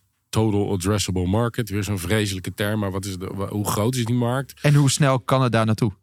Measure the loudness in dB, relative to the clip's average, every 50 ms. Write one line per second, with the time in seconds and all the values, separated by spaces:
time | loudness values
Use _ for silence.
0 | _ _ _ _ _ _ 0 0 2 2 2 0 0 0 -2 -2 0 0 0 0
1 | 0 -2 -2 -2 0 2 2 2 0 0 -2 -6 -6 -4 -4 -4 -2 -2 -4 -4
2 | 0 0 0 2 2 0 -4 -6 -8 -8 -4 -2 -2 0 0 -2 -2 -2 -4 -4
3 | -6 -6 -8 -8 -8 -8 -6 -6 -6 -4 -4 -4 -2 -2 -2 0 0 0 0 -2
4 | -2 0 0 0 0 0 -2 -4 -6 -8 -10 0 2 4 4 6 4 4 4 2
5 | 2 2 2 0 0 2 2 2 2 2 2 2 2 2 2 2 0 -2 -2 _